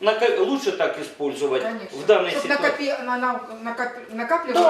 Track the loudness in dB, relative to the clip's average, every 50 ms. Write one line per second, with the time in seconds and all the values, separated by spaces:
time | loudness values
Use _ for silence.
0 | 2 2 2 4 4 2 4 2 2 2 0 0 0 -2 0 0 0 -2 -2 -4
1 | -8 -10 -8 -4 -4 -4 -2 -2 -2 0 0 0 0 -2 -4 -6 -10 -10 -12 -2
2 | 4 4 4 6 4 2 -2 -2 -2 0 0 2 2 0 0 0 -2 -2 -2 -2
3 | -2 -4 -2 -2 0 -2 -2 -4 -6 -12 -14 -12 -10 -8 -6 -6 -6 -6 -8 -10
4 | -14 -12 -8 -8 -2 0 0 0 0 0 2 4 6 6